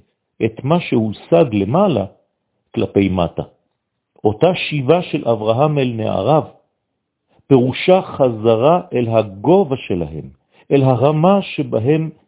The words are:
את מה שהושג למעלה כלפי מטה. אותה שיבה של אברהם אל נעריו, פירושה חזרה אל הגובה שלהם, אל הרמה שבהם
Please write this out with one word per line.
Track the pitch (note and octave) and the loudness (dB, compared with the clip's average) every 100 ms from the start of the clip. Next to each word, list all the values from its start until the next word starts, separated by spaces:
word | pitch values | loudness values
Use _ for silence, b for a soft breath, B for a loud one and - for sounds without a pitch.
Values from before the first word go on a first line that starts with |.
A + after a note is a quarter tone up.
| _ _ _ - A2+ | _ _ _ -6 -6
את | A2+ | -4
מה | C3 E3+ | -2 -2
שהושג | - B2 A2 G2 - E3+ D3 | 0 -2 -2 -6 0 2 2
למעלה | G#2+ G2 D3+ G#3 A#2 F#2+ _ _ _ _ _ _ A2+ | 0 0 0 0 -2 -4 _ _ _ _ _ _ -6
כלפי | G2 G2+ G2 | -2 0 0
מטה. | F2+ E2 - C#2+ _ _ _ _ _ _ _ | 0 -2 -4 -10 _ _ _ _ _ _ _
אותה | G#2+ G#2 E3+ F3+ | -4 0 0 0
שיבה | - D3 B2+ E3+ | -4 -4 0 0
של | F3 - - | 0 -4 -2
אברהם | A2+ G#2+ A2+ D3+ D3 | -2 0 0 0 0
אל | B2+ A#2 | -2 -2
נעריו, | G#2+ F#2+ G#2 D#3 - - _ _ _ _ _ _ _ _ - | -4 -2 0 0 0 -10 _ _ _ _ _ _ _ _ 2
פירושה | C3+ B2+ - - F#3 | 4 4 0 2 2
חזרה | F3+ - C3 G#2+ A2+ A2+ C#3 F3+ F3 | 0 0 0 2 2 2 2 2 0
אל | B2+ A2+ | -4 0
הגובה | A2+ G#2+ F#2+ A2 F#3 E3 C3 | 0 -2 -4 2 2 2 -4
שלהם, | - F#2 D#2 D2+ C2+ - _ b b | -6 -6 -6 -10 -14 -20 _ b b
אל | C#3+ | 2
הרמה | C3 A#2+ C#3 D#3 F3 G3+ | 2 2 2 2 2 2
שבהם | - - B2+ A#2+ A#2+ D#3 D#3+ - | 0 -6 -4 -2 0 0 -2 -10